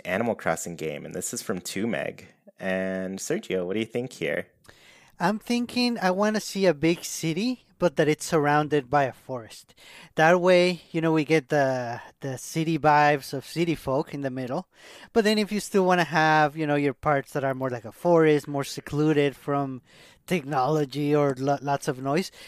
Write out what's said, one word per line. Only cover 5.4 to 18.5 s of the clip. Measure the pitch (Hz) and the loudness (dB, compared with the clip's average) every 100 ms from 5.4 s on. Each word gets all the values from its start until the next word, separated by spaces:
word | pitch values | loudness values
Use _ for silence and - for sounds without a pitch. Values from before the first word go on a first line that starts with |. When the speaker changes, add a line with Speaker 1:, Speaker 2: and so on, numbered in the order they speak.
| - 240 233 247 247 226 | -2 -4 -2 -2 -2 0
Speaker 2:
I | 185 | 0
wanna | 185 214 214 | 2 0 0
see | - 196 190 | -4 0 2
a | |
big | 147 160 170 | 2 2 0
city, | - - 165 160 240 247 _ _ | -4 -6 -4 -2 -4 -6 _ _
but | 175 - | 0 2
that | 151 | 2
it's | 156 | 0
surrounded | - 165 147 147 151 147 123 | 0 0 4 2 2 0 2
by | 143 | 2
a | 135 | 2
forest. | - - 127 107 - - _ - - - | -2 -12 -12 -12 -20 -20 _ -20 -20 -8
That | - 160 180 | 4 6 6
way, | 180 180 180 175 - | 6 6 4 0 -6
you | 165 | -2
know, | 160 | 2
we | 160 | 2
get | 147 160 131 | 2 0 2
the, | 147 135 127 120 117 - - | 2 2 0 -4 -10 -14 -12
the | 139 127 | -10 -8
city | - 165 160 160 | -8 -4 -2 2
vibes | 151 147 147 147 - | 4 6 6 2 -2
of | 139 - | -10 -8
city | 156 170 | -4 -2
folk | 143 - 135 160 | -2 -2 -4 -4
in | 143 | -6
the | 135 | -6
middle. | 127 123 147 - _ - - - | -6 -6 -6 -8 _ -20 -20 -2
But | 233 | 0
then | 208 214 | 2 2
if | 202 | 0
you | 208 | -4
still | - 202 | -2 2
wanna | 180 180 | 4 2
have, | 156 160 156 156 147 156 | 2 2 4 4 2 0
you | 151 | -2
know, | 147 | 0
your | 143 | 0
parts | 127 151 139 - | 0 0 0 -2
that | 147 | -4
are | 135 | -4
more | 131 131 | -2 -4
like | 120 | -6
a | 113 | -10
forest, | - 175 170 160 151 | -4 4 6 6 4
more | 147 | 2